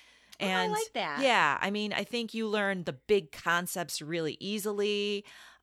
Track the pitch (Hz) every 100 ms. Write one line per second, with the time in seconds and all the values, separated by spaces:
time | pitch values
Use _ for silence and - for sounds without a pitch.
0 | - _ _ - 196 185 185 427 453 247
1 | 180 143 269 214 156 135 190 208 214 -
2 | 202 240 226 220 220 208 196 190 170 135
3 | - 208 156 - - 170 180 185 160 -
4 | 151 170 160 - 190 214 196 202 202 208
5 | 202 202 202 - - -